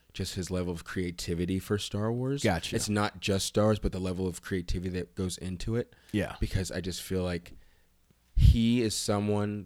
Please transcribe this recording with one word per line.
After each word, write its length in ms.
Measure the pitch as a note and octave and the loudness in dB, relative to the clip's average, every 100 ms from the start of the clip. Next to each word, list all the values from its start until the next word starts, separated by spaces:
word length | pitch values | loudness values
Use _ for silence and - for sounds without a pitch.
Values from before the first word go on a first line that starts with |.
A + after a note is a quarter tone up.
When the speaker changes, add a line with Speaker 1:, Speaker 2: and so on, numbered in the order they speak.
| _ | _
Speaker 1:
just 220 | - F#2 - | -10 -8 -6
his 140 | E2+ | -4
level 220 | F#2 F2+ | -2 -2
of 140 | E2+ - | -6 -6
creativity 720 | F#2+ F2+ F2 - E2+ F2 F#2+ | -4 -4 -4 -4 -2 0 -2
for 180 | - G#2 | 0 -2
Star 320 | - G2+ A2 | -2 -4 -2
Wars. 320 | A#2+ C3 C#3 | -2 -2 0
Speaker 2:
Gotcha. 320 | A2+ E2 - | 0 0 0
Speaker 1:
It's 140 | A2+ G#2+ | -2 0
not 320 | G#2 G#2 - | 0 0 -2
just 280 | - G2 - | 0 0 2
Star 180 | - G#2+ | 2 4
Wars, 140 | G#2+ | 4
but 120 | F#2+ | 0
the 80 | F#2 | -2
level 280 | F#2 F2+ F#2 | -2 -2 -2
of 120 | E2+ | -4
creativity 500 | - F#2+ F2 F#2 F#2 | -4 -4 -2 -2 -2
that 220 | F2+ F2 | -4 -6
goes 240 | - F#2 - | -4 -4 -4
into 360 | F2+ F2+ - A2+ | -6 -6 -4 -4
it. 180 | - - - | -4 -10 -4
Speaker 2:
Yeah. 220 | G#2 D#2+ - | -2 -2 -2
Speaker 1:
Because 320 | - G2 F2+ | -2 -2 -2
I 80 | F#2 | -4
just 220 | F2+ E2+ | -4 -6
feel 220 | - F#2 | -4 -2
like 280 | F2+ F2 - - - _ _ _ _ _ _ | 0 -2 -6 -20 -20 _ _ _ _ _ _
he 480 | - - A#2+ A2+ A#2+ | 6 8 8 6 4
is 140 | A2 - | 2 0
someone 680 | - G#2 G#2 G#2 G#2 G#2 | 0 0 2 0 0 -4